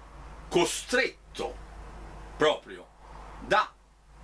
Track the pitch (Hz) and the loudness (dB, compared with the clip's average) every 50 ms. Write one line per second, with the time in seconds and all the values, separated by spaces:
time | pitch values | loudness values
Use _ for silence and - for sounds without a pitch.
0 | - - - - - - - - - - - 175 170 - - - - - 247 254 | -18 -18 -18 -16 -16 -14 -14 -14 -8 2 4 6 6 6 4 -2 -2 2 2 4
1 | 247 - - - - - - - - - - - - - - - - - - - | 4 2 0 -6 -16 -14 -8 -6 -6 -6 -6 -10 -12 -14 -14 -14 -14 -14 -14 -14
2 | - - - - - - - - 147 151 139 - - 110 95 90 - - - - | -14 -14 -14 -14 -14 -14 0 4 4 4 4 4 0 -8 -14 -14 -14 -18 -20 -20
3 | - - - - - - - - - - 190 208 - - - - - _ _ _ | -20 -18 -16 -16 -14 -14 -14 -12 0 4 4 4 4 4 -2 -12 -20 _ _ _
4 | _ - - - | _ -20 -20 -20